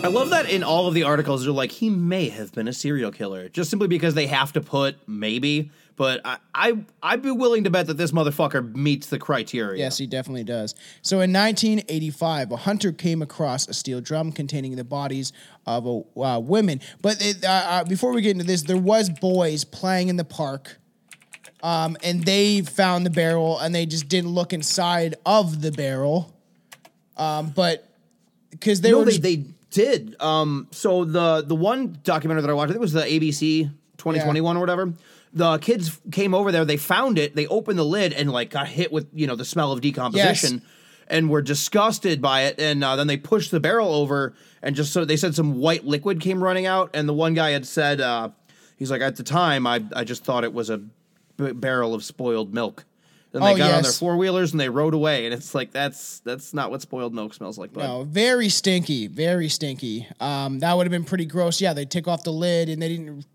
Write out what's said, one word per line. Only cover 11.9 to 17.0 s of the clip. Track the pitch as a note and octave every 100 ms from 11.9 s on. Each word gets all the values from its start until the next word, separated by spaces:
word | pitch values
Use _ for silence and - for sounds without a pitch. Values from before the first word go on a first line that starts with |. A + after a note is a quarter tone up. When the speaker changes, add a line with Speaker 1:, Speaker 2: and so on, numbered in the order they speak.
| D#3 D#3 C#3+ E3 D#3 -
Speaker 2:
a | A#2+
hunter | G3 G#3 G3+
came | D#3 E3+ E3
across | D3 - D3+ C3 -
a |
steel | - - B2
drum | A#2 D#3 D#3+
containing | D3+ C#3 D3 C3 B2+
the |
bodies | B2 C#3+ C#3 C3+ C3 - - - -
of | A#2+ A#2+
a, | A#2+ - -
uh, | C3 A#2+
women. | A#2 G#3 G3+ C3+ - -